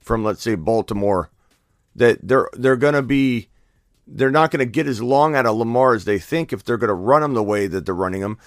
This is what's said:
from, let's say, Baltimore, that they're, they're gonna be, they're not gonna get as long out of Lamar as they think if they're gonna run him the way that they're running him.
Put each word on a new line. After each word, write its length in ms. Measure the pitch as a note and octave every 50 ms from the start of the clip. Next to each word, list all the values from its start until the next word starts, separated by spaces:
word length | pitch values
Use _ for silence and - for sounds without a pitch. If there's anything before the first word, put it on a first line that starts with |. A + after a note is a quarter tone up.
from, 240 | _ - A#2 A2+ A2
let's 180 | G#2+ F#2+ -
say, 140 | - A#2 A2
Baltimore, 760 | F2 D#2 D2+ A2+ A2+ G2 - A2 G2+ G2+ G2+ G2 F2+ D#2+ - _ _ _ _ _ _ _ _ _ _ _ _ _
that 240 | - A#2+ A#2 A2 - -
they're, 220 | F#2+ B2+ C3 G2 - -
they're 220 | - B2 C3 C3
gonna 260 | B2 C3 C#3+ D3 C#3+
be, 480 | C3+ A#2+ C#3 C#3 C3+ C3 B2 A#2 F#2+ _ _ _ _ _ _ _ _ _ _ _ _ -
they're 220 | C#3+ - C3 C3+
not 180 | C3+ D#3 D#3+ D#3
gonna 140 | - D3 C3
get 220 | A#2+ G#2 D3+ D#3 C#3+
as 120 | B2+ G#2
long 360 | A2+ B2 C3+ C#3 D3 D#3 D3+
out 100 | C#3 B2
of 80 | A#2 G#2+
Lamar 380 | A2 A#2 A#2 A#2 B2 C3 C3 A#2+
as 100 | G#2+ F2+
they 140 | G2+ G#2 F#2+
think 340 | - - - E3 E3 -
if 120 | - F#2+ -
they're 120 | - A#2+
gonna 160 | A2 A#2 G#2+
run 300 | G2+ F2 F#2 A2+ C3+ D3+
him 120 | D3+ D3 C3+
the 100 | A2+ G#2+
way 240 | G2+ G#2 G#2 G2+ G2
that 180 | E2+ F#2+ D#2+
they're 80 | F#2+ F#2
running 260 | F2 F#2+ F#2 F#2 F#2+
him. 160 | G2 G2+ A2 - _